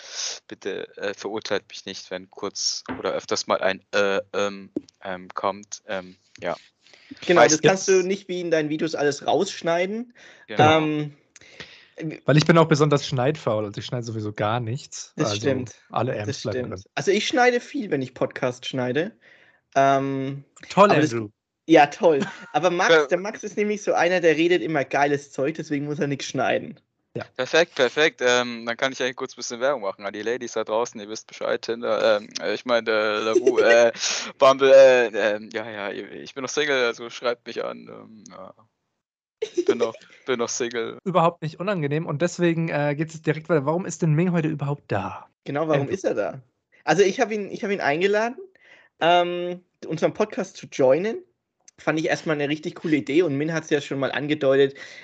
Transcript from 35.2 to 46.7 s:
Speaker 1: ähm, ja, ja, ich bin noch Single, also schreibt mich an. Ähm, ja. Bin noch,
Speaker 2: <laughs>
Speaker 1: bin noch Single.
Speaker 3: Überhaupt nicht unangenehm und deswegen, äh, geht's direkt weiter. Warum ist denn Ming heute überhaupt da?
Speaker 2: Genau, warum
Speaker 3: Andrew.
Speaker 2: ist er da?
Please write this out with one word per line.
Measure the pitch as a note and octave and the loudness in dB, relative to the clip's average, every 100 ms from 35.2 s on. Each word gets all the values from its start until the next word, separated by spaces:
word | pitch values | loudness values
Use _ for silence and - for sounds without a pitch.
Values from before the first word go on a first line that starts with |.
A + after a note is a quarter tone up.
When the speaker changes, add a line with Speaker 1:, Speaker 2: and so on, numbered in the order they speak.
| G#2+ G#2+ | 0 -2
Speaker 1:
ähm, | G#2+ | -6
ja, | A2 A2+ | -8 -8
ja, | G#2+ G2+ | -8 -8
ich | G2 G2+ - C#2+ | -8 -10 -14 -14
bin | - | -10
noch | B2+ | -6
Single, | - D3+ C3+ A#2+ | -2 0 2 2
also | A#2 A#2 | -2 -10
schreibt | - B2 A#2+ - | -6 -4 -4 -6
mich | A2+ A#2+ | -8 -6
an. | A#2+ A2+ | -8 -14
Ähm, | A2 G#2+ A2 G2 | -18 -20 -20 -20
ja. | F#2 F#2+ - A2+ _ _ _ _ _ _ _ G#4+ - F4 | -18 -18 -20 _ _ _ _ _ _ _ _ -8 -2 0
Bin | A#2 | 2
noch, | A#2 | -2
Speaker 2:
<laughs> | - - - - | -6 -16 -12 -4
Speaker 1:
bin | B2 | -2
noch | A#2 | -2
Single. | - A#2 A#2 A2+ A#2 | -4 -6 -6 -8 -8
Speaker 3:
Überhaupt | G3+ F3 E3 E3+ | -2 2 2 0
nicht | D#3 - | -8 -6
unangenehm | F3+ G3 C#3+ D3+ E3+ | -4 -2 -2 -2 -4
und | D3 | -2
deswegen, | F3 - F3 E3 E3 | -2 0 0 0 -2
äh, | D3 D3 C#3+ | -2 -2 -2
geht's | D#3 D#3 | -6 -6
direkt | - D3+ D#3 | -4 -4 0
weiter. | D#3+ C3+ | 0 0
Warum | E3 G3 | -2 -4
ist | - | -2
denn | E3+ | 2
Ming | D3+ F#3 | 2 2
heute | E3+ D#3+ | 2 0
überhaupt | D#3 C#3+ C#3+ - | -2 -4 -6 -4
da? | G#2 F#2+ F#2+ - _ | -4 -4 -10 -16 _
Speaker 2:
Genau, | - C#3 D#3+ | -8 -4 0
warum | C#3+ | 0
Speaker 3:
Andrew. | C#3 | 0
Speaker 2:
ist | F#3+ - | -4 -2
er | |
da? | B2+ F#2+ C3 - _ _ | -2 -4 -6 -16 _ _